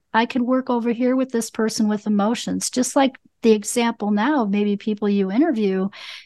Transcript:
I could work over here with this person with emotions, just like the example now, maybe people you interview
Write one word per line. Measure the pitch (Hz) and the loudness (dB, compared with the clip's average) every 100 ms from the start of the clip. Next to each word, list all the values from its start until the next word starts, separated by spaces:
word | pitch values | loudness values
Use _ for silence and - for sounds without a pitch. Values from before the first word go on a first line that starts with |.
| _ | _
I | 220 233 | 0 0
could | 254 | 0
work | 240 262 262 | 0 0 0
over | 240 233 | -2 -2
here | 233 247 262 | 0 0 0
with | 262 | 0
this | 233 226 | -4 -4
person | - 220 - 208 | -2 -2 0 0
with | 208 - | 0 0
emotions, | 208 202 240 - 185 - | 0 0 -2 -4 -6 -4
just | 254 247 285 | -2 0 2
like | 269 - _ _ | 0 -2 _ _
the | 226 | 2
example | 214 208 247 233 233 208 | 2 2 -2 -2 -2 0
now, | 208 240 302 208 | 0 2 0 0
maybe | 202 208 202 | 0 0 0
people | 220 208 208 | -2 -2 0
you | 202 190 | 2 2
interview | 208 339 226 202 190 196 - - - | 2 2 2 0 0 -2 -6 -16 -18